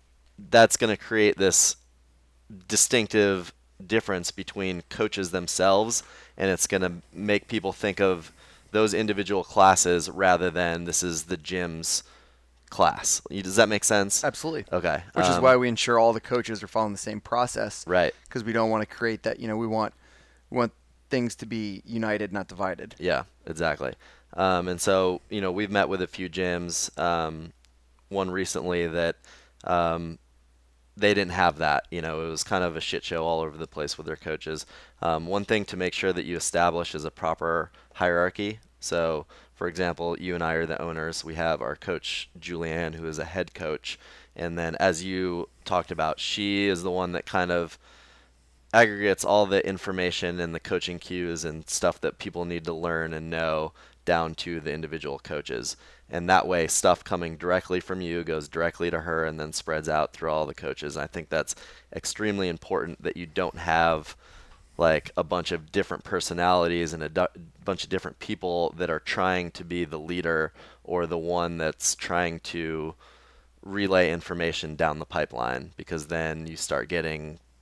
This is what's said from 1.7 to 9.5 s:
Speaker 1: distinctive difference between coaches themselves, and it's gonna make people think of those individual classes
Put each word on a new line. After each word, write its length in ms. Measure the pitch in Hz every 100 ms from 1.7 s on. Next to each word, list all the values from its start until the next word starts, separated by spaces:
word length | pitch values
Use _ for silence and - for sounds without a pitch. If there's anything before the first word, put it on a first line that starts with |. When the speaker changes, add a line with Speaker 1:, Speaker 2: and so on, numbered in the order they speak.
| - _ _ _ _ _ _ - 98 -
Speaker 1:
distinctive 880 | 107 - 127 107 110 101 95 87 - _ - 92
difference 460 | 110 - 92 87
between 500 | - 92 101 95 90 -
coaches 420 | - 107 - 92
themselves, 720 | 92 87 - 92 98 113 117 - - - -
and 120 | 98
it's 180 | 87 -
gonna 340 | 98 92 87 -
make 340 | 82 104 104 -
people 260 | 110 95
think 260 | - 104 92
of 320 | 98 87 82 - - - _
those 220 | 107 110
individual 500 | 98 107 98 92 98
classes 640 | 85